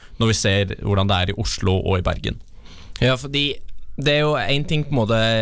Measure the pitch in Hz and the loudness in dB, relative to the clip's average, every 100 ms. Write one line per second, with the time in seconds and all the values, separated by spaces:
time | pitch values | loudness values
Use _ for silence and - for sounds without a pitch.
0 | - - 113 107 107 98 98 - 104 101 | -12 0 2 2 2 2 0 -2 0 2
1 | 98 92 90 - 107 - 95 92 - 92 | 2 2 0 -2 -4 -2 0 2 2 0
2 | 87 - - - - - - - - - | 0 -2 -4 -6 -10 -18 -18 -16 -14 -2
3 | 127 127 139 143 143 - - - - - | 0 0 -2 -2 -2 -2 -6 -6 -6 -2
4 | 143 147 151 143 104 139 165 151 143 139 | 2 2 2 2 2 0 2 0 0 2
5 | 107 113 113 113 | 2 4 4 4